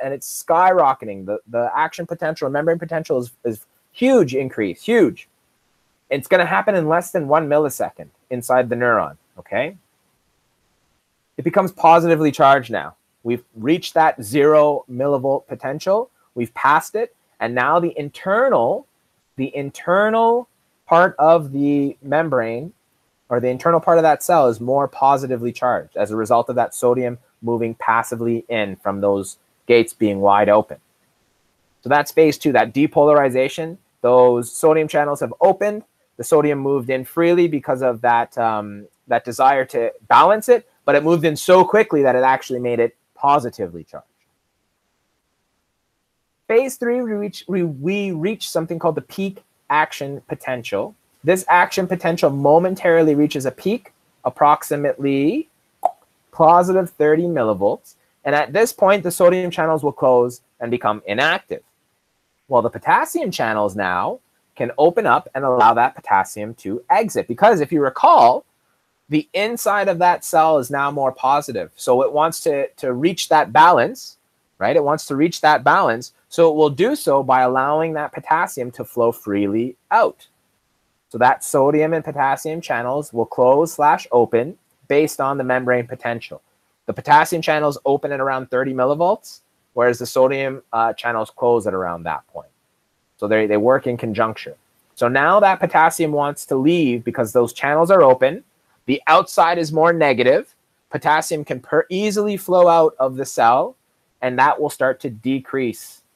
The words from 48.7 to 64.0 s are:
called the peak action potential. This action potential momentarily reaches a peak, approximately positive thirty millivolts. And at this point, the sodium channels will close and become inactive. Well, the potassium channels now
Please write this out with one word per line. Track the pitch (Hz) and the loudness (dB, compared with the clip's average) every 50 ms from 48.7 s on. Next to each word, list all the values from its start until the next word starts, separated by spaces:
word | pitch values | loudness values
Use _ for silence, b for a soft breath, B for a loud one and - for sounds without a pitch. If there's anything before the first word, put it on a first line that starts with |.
| 175 165 | -6 -4
called | - 170 156 | -4 -4 -4
the | 143 | -4
peak | - - - - 196 196 196 - - _ _ _ _ - | -8 -10 -8 -8 -8 -8 -8 -12 -20 _ _ _ _ -2
action | 143 151 156 156 - - 139 139 139 131 - - | 0 0 0 -2 -4 -10 -10 -10 -10 -12 -12 -12
potential. | - - - 139 127 123 117 - 104 98 - 214 - _ _ _ _ _ | -14 -10 -8 -8 -8 -8 -8 -6 -6 -6 -6 -6 -10 _ _ _ _ _
This | - 143 185 190 - - | 0 0 0 0 2 2
action | 170 175 185 - - 196 185 | 2 2 2 2 -2 -4 -4
potential | 175 185 170 - 175 165 175 - 147 | -2 -4 -4 -2 -2 0 0 0 0
momentarily | 139 139 139 143 151 165 180 185 196 - - 175 165 165 160 156 147 | 0 2 4 4 4 4 4 2 -2 -2 0 2 4 4 4 2 2
reaches | 143 151 147 - 143 127 | 2 0 0 -2 -4 -6
a | 131 | -6
peak, | - - - 185 220 254 - _ _ _ _ _ _ _ - | -8 -6 -4 -4 -4 -4 -8 _ _ _ _ _ _ _ -8
approximately | 127 - - 151 147 147 - - - 147 143 143 139 127 - 139 139 139 139 139 156 226 302 330 _ _ _ _ _ _ _ - - - _ _ _ _ _ _ _ | -6 -2 2 4 4 4 2 0 -4 -4 -4 -2 -4 -4 -2 -2 -2 0 0 0 0 -2 -2 -6 _ _ _ _ _ _ _ -6 -6 -6 _ _ _ _ _ _ _
positive | - - 165 156 170 175 180 185 185 190 180 170 | 0 4 4 6 6 6 4 2 0 0 -2 -2
thirty | - - 151 151 156 160 175 | -2 0 2 2 2 2 0
millivolts. | 175 165 139 117 110 104 90 101 104 143 - _ - - _ _ _ _ _ - | -2 -2 0 0 0 0 0 0 -2 -2 -4 _ -18 -20 _ _ _ _ _ -4
And | 139 143 | -2 0
at | 147 151 - 143 | 0 0 0 0
this | 202 226 240 | 0 0 0
point, | - - 208 190 202 202 | 0 0 2 2 2 2
the | 156 175 | -2 -4
sodium | 165 - 185 175 180 185 185 175 | 0 2 2 4 4 2 -2 -4
channels | - - 160 160 160 151 143 | -4 -4 -2 -2 -2 -2 -2
will | 143 | -4
close | - - 147 131 123 123 120 123 123 - _ _ _ - | -4 0 2 4 4 4 2 0 -4 -10 _ _ _ -12
and | 120 117 | -8 -6
become | 120 123 - 110 107 104 - | -4 -2 -2 -2 -4 -4 -6
inactive. | 95 104 117 143 160 175 196 - - - - - _ _ _ _ _ _ _ _ _ _ _ _ _ _ _ _ | -6 -4 -2 0 0 -2 -4 -6 -10 -14 -14 -14 _ _ _ _ _ _ _ _ _ _ _ _ _ _ _ _
Well, | - 135 120 | -2 0 0
the | 110 117 | 0 -2
potassium | - 113 - 160 175 247 311 - - 339 302 202 | -4 -6 -2 0 0 0 0 -2 -4 -6 -6 -6
channels | 165 - 127 110 110 107 104 101 92 | -4 -4 -4 -2 -2 -2 -2 -2 -2
now | 104 98 90 90 90 | -4 -4 -2 -2 -4